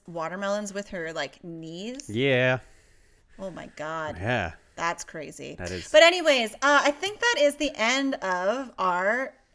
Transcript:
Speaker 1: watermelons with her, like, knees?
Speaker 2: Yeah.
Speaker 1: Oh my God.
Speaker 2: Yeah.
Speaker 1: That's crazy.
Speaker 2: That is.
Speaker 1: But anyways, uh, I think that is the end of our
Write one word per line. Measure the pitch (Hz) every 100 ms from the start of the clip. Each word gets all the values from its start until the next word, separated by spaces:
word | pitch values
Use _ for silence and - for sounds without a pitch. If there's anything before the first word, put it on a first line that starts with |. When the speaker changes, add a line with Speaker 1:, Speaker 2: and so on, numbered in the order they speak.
| -
Speaker 1:
watermelons | 170 160 180 202 202 208
with | 196 202
her, | 196 160
like, | 160 139 -
knees? | 175 165 160 165 208 262 -
Speaker 2:
Yeah. | 107 139 127 127 127 - - _ _ _ _ _ -
Speaker 1:
Oh | 190
my | 156 147 -
God. | 151 160 156 107
Speaker 2:
Yeah. | 101 123 92 - _ -
Speaker 1:
That's | 170 170
crazy. | - 170 151 - 135 -
Speaker 2:
That | 180
is. | 127 -
Speaker 1:
But | 311
anyways, | 330 359 320 269 220 -
uh, | 277 285
I | 285
think | 285 392 415
that | 480 480
is | 294 285
the | 294 285
end | 226 262 277 262
of | 190 180 185 247 254 -
our | 185 180 190 233 262 - _